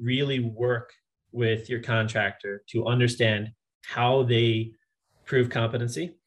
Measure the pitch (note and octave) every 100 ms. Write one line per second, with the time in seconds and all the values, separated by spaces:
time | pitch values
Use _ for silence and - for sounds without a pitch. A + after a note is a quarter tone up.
0 | A#2+ C3 C#3+ C3 A#2 A2 B2 A#2 A#2 _
1 | _ _ _ A#2+ A2+ A2 - A#2 B2 A2+
2 | A2 A2 G2+ - G2+ G2+ - A#2 A2+ B2
3 | A#2+ A#2+ A2+ G#2+ G#2+ - _ _ - -
4 | A#2+ C3 B2 A#2 A#2 A2 A2+ - _ _
5 | _ _ - C3 B2 A#2+ A2+ A#2+ A#2+ D#3
6 | F3 -